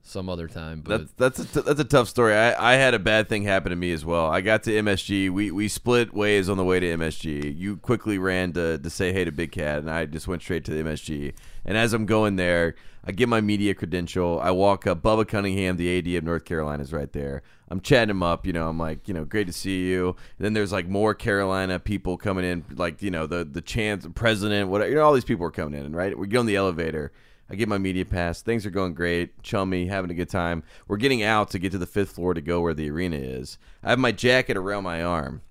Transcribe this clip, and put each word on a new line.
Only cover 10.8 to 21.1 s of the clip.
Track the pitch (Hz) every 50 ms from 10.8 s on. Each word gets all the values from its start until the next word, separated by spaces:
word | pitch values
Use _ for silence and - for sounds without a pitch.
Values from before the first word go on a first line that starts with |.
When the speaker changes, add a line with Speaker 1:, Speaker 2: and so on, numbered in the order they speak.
Speaker 2:
M | 78 80
S | 78 76
G. | - - 78 71 73 69 - - - - - - -
And | - 95
as | 110 117 120 107
I'm | 117 110
going | 92 113 110 110 104 98
there, | 92 90 87 87 87 85 85 - - - - - - -
I | -
get | 95 92 123 120
my | 117 110
media | 107 104 104 101 101 101 92
credential. | - - 85 80 90 87 80 - 92 90 87 85 76
I | - 90 92
walk | 90 98 101 98 95 -
up. | 101 90 82 -
Bubba | 113 110 110 110
Cunningham, | - - 107 101 98 92 98 95 92 90
the | 85 87 87
A | 90 90
D | 82 87 87
of | 87 78
North | 82 85 82 -
Carolina, | - 87 80 78 76 73 71 71
is | 67 76
right | 76 71 69 -
there. | 76 69 69 69 67 - - - - _ -
I'm | 85 95
chatting | - - 147 123 117 107
him | 101 95 87
up. | 85 85 - -
You | 92 87
know, | 82 80 80
I'm | 80 82
like, | 82 80 80 73 - -
you | -
know, | 80 78
"Great | 71 - 107 104 90
to | 87
see | - - 95 95 92 90 90
you." | 92 92 90 90
And | 90 - - - - - 90
then | 104 107
there's, | 110 104 92
like, | 95 98 87
more | 85 98 98 107 107